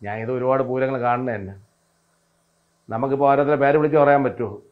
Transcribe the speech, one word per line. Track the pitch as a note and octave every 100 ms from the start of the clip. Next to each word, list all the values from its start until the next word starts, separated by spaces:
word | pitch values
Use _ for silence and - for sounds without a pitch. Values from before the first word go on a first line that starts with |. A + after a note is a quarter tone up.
ഞാൻ | G2+ G#2+
ഇത് | A2+
ഒരുപാട് | B2+ B2+ C3+
പൂരങ്ങൾ | B2 B2+ C3 C3
കാണുന്നത് | A#2+ B2 B2+
തന്നെ. | G#2+ G2 G2 _ _ _ _ _ _ _ _ _ _ _ _ -
നമുക്കിപ്പോൾ | A2+ C3+ C3+ C#3+
ഓരോരുത്തരെ | C#3 D3+ C#3+
പേര് | C#3 D3+
വിളിച്ച് | D3 D3+
പറയാൻ | C#3+ C#3+
പറ്റുമോ? | C3 - A2 G#2 -